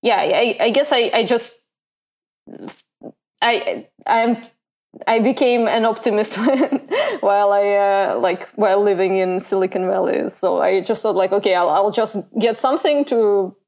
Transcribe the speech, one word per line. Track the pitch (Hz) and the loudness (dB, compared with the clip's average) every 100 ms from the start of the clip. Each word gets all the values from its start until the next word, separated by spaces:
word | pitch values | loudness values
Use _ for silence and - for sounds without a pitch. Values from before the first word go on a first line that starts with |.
yeah, | 240 202 | 0 0
I, | |
I, | 156 - 247 - | 2 2 0 2
I | 226 | 0
guess | 240 294 | 2 2
I, | 262 226 | 2 2
I | - | 0
just, | 190 233 - - _ _ _ _ _ _ _ _ - - - - - _ - - _ _ | 0 -2 -2 -16 _ _ _ _ _ _ _ _ -20 -18 -16 -16 -20 _ -20 -20 _ _
I, | 226 233 - 87 - _ - | -2 0 -2 -8 -10 _ 0
I | 226 | 2
am, | 233 233 - _ _ _ _ - - | 2 -2 -6 _ _ _ _ -10 -2
I | 226 | 2
became | 226 - 254 240 226 | 2 2 2 2 0
an | 226 226 | 2 0
optimist | 220 247 208 214 190 | 0 -2 0 -2 -2
<laughs> | 226 | 0
when, | 269 330 269 - 466 605 381 | 2 0 -2 -4 -2 -2 0
while | - 202 202 | 0 2 4
I, | 202 202 202 | 2 2 2
uh, | 202 196 196 107 | 2 2 0 0
like, | 180 185 - - | -2 -2 -8 -2
while | 208 196 | 2 2
living | 208 185 190 190 | 2 2 0 0
in | 185 185 | 0 -2
Silicon | - 190 185 185 185 | -2 -2 0 -2 -2
Valley. | 190 190 - - | 0 0 -2 -4
So | 190 185 180 | -4 -2 0
I | 180 190 | 2 0
just | 180 214 | -2 -4
thought, | 214 185 | -2 0
like, | 190 | 0
okay, | 202 196 | 0 0
I'll, | 180 175 | 0 2
I'll | 156 202 | 2 0
just | 202 220 202 - 226 | 0 -2 -4 -8 -2
get | 226 220 | -2 0
something | 262 294 339 294 285 | 0 0 0 0 0
to | 240 208 202 190 190 | 2 2 2 -2 -8